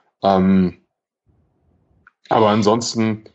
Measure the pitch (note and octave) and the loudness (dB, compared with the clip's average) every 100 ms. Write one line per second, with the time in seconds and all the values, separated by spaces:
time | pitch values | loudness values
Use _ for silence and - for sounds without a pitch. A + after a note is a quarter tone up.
0 | _ _ G2 F#2+ F#2 F#2+ F2+ - _ _ | _ _ -2 0 2 2 0 -4 _ _
1 | _ _ _ _ _ _ _ _ _ _ | _ _ _ _ _ _ _ _ _ _
2 | _ _ - A2+ G#2+ G#2+ G2+ A#2 A#2 A#2 | _ _ -4 0 2 2 0 0 -2 -4
3 | A2 G#2+ - | -4 -6 -12